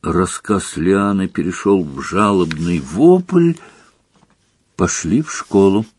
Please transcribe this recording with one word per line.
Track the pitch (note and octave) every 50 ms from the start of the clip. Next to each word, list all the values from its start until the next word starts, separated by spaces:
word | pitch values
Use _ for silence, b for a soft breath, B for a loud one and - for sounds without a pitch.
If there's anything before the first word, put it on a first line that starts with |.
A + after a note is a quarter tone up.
| -
Рассказ | F2+ D#2 F2 F#2 F2+ - - _ - G#2 F#2+ - - - -
Лианы | D#2+ F2+ F#2+ G2 G2+ G2+ G2+ G2 F#2+ F2
перешел | _ - D#2+ F2 F2+ - - G2+ G2+ F#2+ E2+
в | D2 C2+ C2+
жалобный | C2+ - E2+ F#2+ G#2+ G#2 G2+ F#2+ F2 D#2+ D#2 D2+ E2 F2 F2 E2
вопль. | C2+ C2 - F#2+ C#3+ F3 F3+ F#3 F3+ - F#3 F3 E3+ E3+ E3 B B B B B B B B B _ _ _ _ _ _ _ _ _ _ _ _ _ _ _
«Пошли | - F#2 - - - - E2 F2+ C3 D#3
в | -
школу», — | - - - _ - G2+ G2 G2 G2 G#2 A2 - _